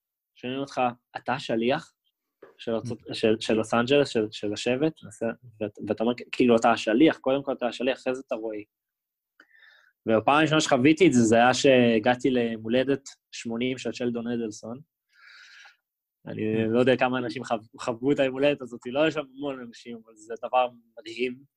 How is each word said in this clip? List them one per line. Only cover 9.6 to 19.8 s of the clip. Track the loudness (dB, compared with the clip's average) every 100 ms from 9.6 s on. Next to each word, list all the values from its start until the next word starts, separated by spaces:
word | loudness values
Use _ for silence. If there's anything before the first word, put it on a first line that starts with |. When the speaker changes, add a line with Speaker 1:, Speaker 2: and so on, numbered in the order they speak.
| -20 _ _ _ 0
Speaker 1:
והפעם | 2 4 4
הראשונה | 4 2
שחוויתי | 2 4 4 6 6
את |
זה, | 6
זה | 6 6
היה | 4
שהגעתי | 4 4 6 6 4 2 0 0
ליום | 0 -2 -4
הולדת | -2 0 0 -2 -6 -20 _
שמונים | -14 -8 -6 -6 -6
של | -8
שלדון | -6 -6 -4 -6
אדלסון. | -6 -6 -10 -14 -16 -18 _ _ _ -20 -20 -20 -20 -20 _ _ _ _ _ -12
אני | -6 -4
Speaker 2:
מהמם. | -2 0
Speaker 1:
לא | 2
יודע | 2 2
כמה | 0 -2
אנשים | -6 -8
חו-, | -6 -6 -8 -10
חוו | -8 -4 0
את | 0
היום | 0
הולדת | 0 0 -2
הזאת, | -6 -14 -6
לא | -2 0
יש |
שם | -2 -8 -10
המון | -10 -10
אנשים, | -14 -18